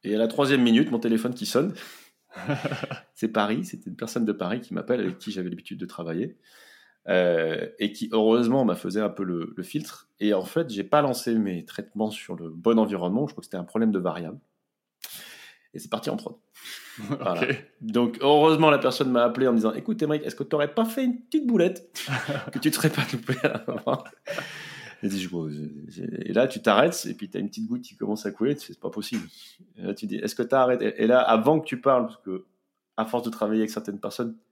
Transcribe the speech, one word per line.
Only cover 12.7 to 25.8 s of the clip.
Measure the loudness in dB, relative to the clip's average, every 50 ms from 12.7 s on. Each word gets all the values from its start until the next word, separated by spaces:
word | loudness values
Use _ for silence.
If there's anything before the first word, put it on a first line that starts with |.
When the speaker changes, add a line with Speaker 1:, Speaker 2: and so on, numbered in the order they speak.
| 6 6
Speaker 1:
environnement, | 4 2 0 -2 0 0 0 0 -2
je | -2
crois | -6 -14
que | -14
c'était | -10 -8
un | -8 -8
problème | -4 -2 0 2 2
de | 2 2
variable. | 0 -2 -4 -4 -8 -10 -10 -14 _ _ _ _ _ _ _ _ _ _ _ _ -18 -18 -16 -18 -18 -18 -20 -20 -20 -20 _ _ _ _ -16
Et | -16
c'est | -8 -6
parti | -6 -4 -4 -4
en | -6
prod. | -4 -8 -10 -14 _
Speaker 2:
<laughs> | _ _ _ -20 -18 -16 -16 -16 -18 -18 -16 -14 -8 -8 -6 -4
Speaker 1:
Voilà. | -2 -2 0 0
Speaker 2:
Ok. | -2 -2 -2 -6 -8 _ _ _
Speaker 1:
Donc, | -10 -2 2 2 2 2 0 2
heureusement, | 6 6 8 8 8 8 6 8 8 6
la | 6 6
personne | 4 0 2 2 0 2
m'a | 4 4 4
appelé | 4 4 4 4 4
en |
me | 4
disant, « | 4 4 2 0
Écoute, | -2 -4 -4 -2 -2
Émeric, | 0 0 0 -2 -2
est-ce | -6 -6
que | -8 -4
t'aurais | -2 0 0 0 0
pas | 2 0 0
fait | 0 0 -2 0
une | 0 -2 -4
petite | -6 _ -2 0 2
boulette | 4 4 4 4 4 2 -4 -14 _ _ -12 -6 -4 -4 -4 -4
<laughs> | -4 -6 -6 -6 -6
que | -6 0
tu | 0 0
te | 2
serais | 4 2 2
pas | 2 2 -2 -2
loupé | -4 -6 -2 -4 -2 0
à | 0 -2
la | -2 -2
fin ? » | -6 -6 -8 -4 -2 -2 -2 -2 -4 -16 -20 _ _ -8 -8 -8 -8 -10 -14 -14 -16 -16 -16 -16 -18 -18 -14 _
Et, | -6 -4
dis, | -4 -4 -6
bon, | -4 -6 -6 -6 -6
j'ai, | -6 -8 -10 -10 -10 -14